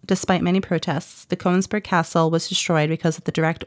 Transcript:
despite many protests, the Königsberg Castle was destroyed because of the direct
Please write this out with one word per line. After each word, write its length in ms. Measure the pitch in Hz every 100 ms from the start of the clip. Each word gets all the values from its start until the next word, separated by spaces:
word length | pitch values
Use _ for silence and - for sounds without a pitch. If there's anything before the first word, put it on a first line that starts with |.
| -
despite 360 | 190 - 180
many 180 | 175 185
protests, 640 | - 165 - 165 - - -
the 100 | 180
Königsberg 480 | 185 180 190 214
Castle 460 | - 180 160 170 160
was 180 | 165 -
destroyed 400 | 180 - 160 151
because 300 | 160 165 -
of 60 |
the 80 | -
direct 300 | - 160 170